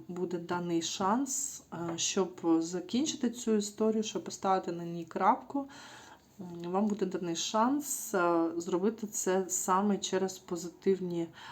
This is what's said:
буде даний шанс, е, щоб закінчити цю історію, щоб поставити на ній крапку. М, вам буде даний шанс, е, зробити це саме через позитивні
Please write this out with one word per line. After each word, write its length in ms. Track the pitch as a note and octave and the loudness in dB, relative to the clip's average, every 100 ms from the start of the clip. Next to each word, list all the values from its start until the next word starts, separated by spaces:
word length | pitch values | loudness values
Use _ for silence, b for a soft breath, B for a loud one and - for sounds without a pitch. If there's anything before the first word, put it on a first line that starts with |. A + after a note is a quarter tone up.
| - | -6
буде 300 | F3 F3+ E3+ | -4 -2 -4
даний 440 | E3+ F3 F3 E3+ | -2 -2 0 0
шанс, 800 | E3 - F#3+ A#3+ C#4 - - - - | 0 0 2 2 0 -2 -6 -10 -12
е, 200 | E3 E3+ E3 | -8 -6 -2
щоб 340 | - G3 F3+ - E3+ E3 | 0 2 0 0 4 4
закінчити 680 | E3 F3+ - A#3+ D#4 - A#3+ | 4 -4 -2 0 0 0 -2
цю 260 | - A3 G#3+ | 0 2 2
історію, 480 | G#3 - A3 A3 | 2 2 2 2
щоб 200 | G#3+ - | 0 -4
поставити 480 | G3 - G3 F#3+ F3+ | -6 -2 2 2 0
на 140 | E3+ E3+ | -6 -6
ній 200 | E3+ E3 | -6 -6
крапку. 640 | F#3 F#3+ C4 - C#4 C#4 B B B B B _ - | 2 4 4 0 -6 -6 B B B B B _ -16
М, 320 | F3+ E3+ F3 | -14 -10 -2
вам 160 | F#3+ G#3+ | 2 2
буде 180 | G3+ F#3 | 2 0
даний 300 | F3+ F3 E3+ | -2 -2 -2
шанс, 760 | - A3 A#3+ D4 - - - | 0 2 4 2 -2 -6 -2
е, 380 | G3 E3+ E3 E3 E3+ | 2 4 4 2 0
зробити 500 | F3+ F3 G#3 A3+ G3+ | -2 2 2 0 -6
це 380 | - F#3+ F#3+ F3+ | -2 0 0 0
саме 500 | - - F#3 G#3 F#3+ | -2 2 4 4 2
через 420 | - F#3+ F#3+ - | 0 0 0 -4
позитивні 880 | - E3+ F3 - G3 F#3 F3+ E3+ E3 B B | -8 -6 -6 -2 2 2 0 -2 -4 B B